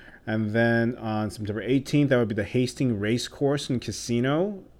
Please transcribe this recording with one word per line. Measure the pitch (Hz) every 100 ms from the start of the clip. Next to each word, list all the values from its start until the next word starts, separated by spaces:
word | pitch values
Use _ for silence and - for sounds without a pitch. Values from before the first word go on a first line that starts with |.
| - - -
And | 110 107
then | 110 117 117 117 127
on | 110 107 107
September | - 104 107
eighteenth, | 101 135 135 147 143
that | 123
would | 113
be | 107
the |
Hastings | 98 123 123 - 131
Race | 107 104 120 -
Course | - 143 147 -
and | 123
Casino. | - - - 120 131 147 196 196 - -